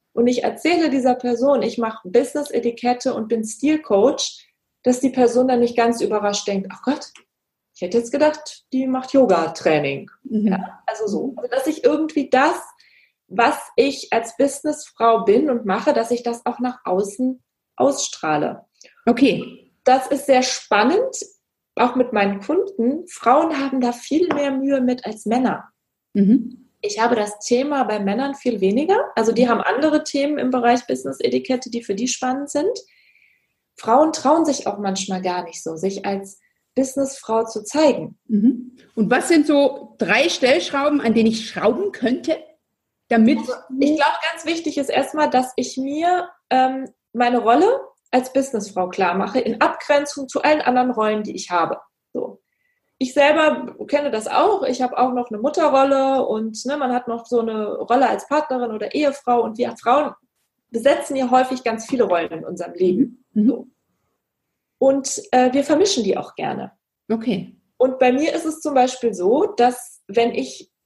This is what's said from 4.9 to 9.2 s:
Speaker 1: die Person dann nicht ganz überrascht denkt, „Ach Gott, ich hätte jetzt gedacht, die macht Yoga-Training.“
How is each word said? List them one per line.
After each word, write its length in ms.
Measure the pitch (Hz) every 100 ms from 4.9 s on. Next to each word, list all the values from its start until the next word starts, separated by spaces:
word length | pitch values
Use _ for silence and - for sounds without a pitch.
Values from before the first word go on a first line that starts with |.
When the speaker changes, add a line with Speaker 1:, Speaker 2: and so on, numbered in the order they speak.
| 247
Speaker 1:
die 100 | 262
Person 360 | 247 233 233 262
dann 120 | 240
nicht 180 | 240 -
ganz 240 | 233 233
überrascht 460 | 208 208 202 202 -
denkt, 200 | 196 190
„Ach 100 | -
Gott, 280 | 254 302 - - _ _ _ _ _ -
ich 60 |
hätte 160 | 180 233
jetzt 140 | 233
gedacht, 540 | 285 302 302 - - -
die 140 | 262 262
macht 240 | 254 254
Yoga-Training.“ 960 | 277